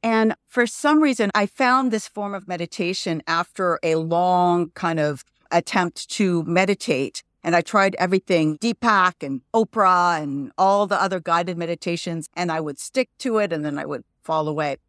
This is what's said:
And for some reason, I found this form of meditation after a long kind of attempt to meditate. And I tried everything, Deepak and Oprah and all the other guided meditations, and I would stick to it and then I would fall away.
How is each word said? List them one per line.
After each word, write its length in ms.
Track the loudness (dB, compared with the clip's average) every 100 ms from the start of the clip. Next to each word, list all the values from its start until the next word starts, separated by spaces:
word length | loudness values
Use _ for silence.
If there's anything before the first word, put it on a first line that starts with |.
And 320 | 0 2 2 0 _
for 200 | -2 -2
some 340 | 0 2 4
reason, 300 | 4 2 0
I 140 | 0 -2
found 420 | 0 2 2 2
this 180 | -2 -6
form 280 | -10 -8 -10
of 120 | -10
meditation 760 | -8 -8 -4 -4 -4 -4 -4 -2
after 540 | -4 -4 -2 -2 0
a 140 | 0 0
long 720 | 0 0 2 4 4 2 0 -4
kind 240 | -4 0
of 260 | -2 -2 -12 _ _
attempt 580 | -2 0 -2 -2 -4 -12
to 320 | 0 0 2
meditate. 800 | 0 0 2 0 -2 -2 -2 -8 _ _
And 120 | 0 0
I 60 |
tried 340 | 2 2 2 0
everything, 640 | 0 0 2 0 2 -2
Deepak 640 | -4 -2 2 4 2 0 -8
and 160 | -8 _
Oprah 680 | 0 0 2 4 6 4 0
and 300 | -4 -6 -8 0
all 260 | 2 4 2
the 160 | 0
other 180 | 0 -2
guided 380 | -2 0 0 -4
meditations, 720 | -6 -6 -4 -4 -4 -8 -10 -6
and 160 | -4
I 80 | -4
would 180 | -6 -8
stick 320 | -6 -4 -4 _
to 200 | -2 -2
it 120 | -2
and 140 | -2 -4
then 140 | -6
I 60 | -6
would 160 | -8 -10 _
fall 240 | -4 -2 -2
away. 300 | -4 -4 -6